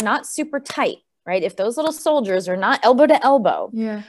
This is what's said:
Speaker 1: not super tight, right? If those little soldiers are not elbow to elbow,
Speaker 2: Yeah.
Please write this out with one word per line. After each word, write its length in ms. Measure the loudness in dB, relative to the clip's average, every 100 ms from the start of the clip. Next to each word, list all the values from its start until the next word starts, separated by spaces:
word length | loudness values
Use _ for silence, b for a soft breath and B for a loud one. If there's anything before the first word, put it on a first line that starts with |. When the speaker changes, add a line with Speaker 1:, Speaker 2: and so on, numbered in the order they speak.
Speaker 1:
not 240 | -2 -2 -4
super 320 | -8 -6 -8
tight, 380 | -6 -4 -4 -4 _ _ -4
right? 180 | -2
If 120 | -2 -2
those 200 | -4 -2
little 140 | -4
soldiers 560 | -2 0 0 0 -2 -2
are 80 | -2
not 240 | 0 2
elbow 240 | 4 6 6
to 140 | 4 4
elbow, 460 | 2 2 -2 -4
Speaker 2:
Yeah. 300 | -6 -6 -8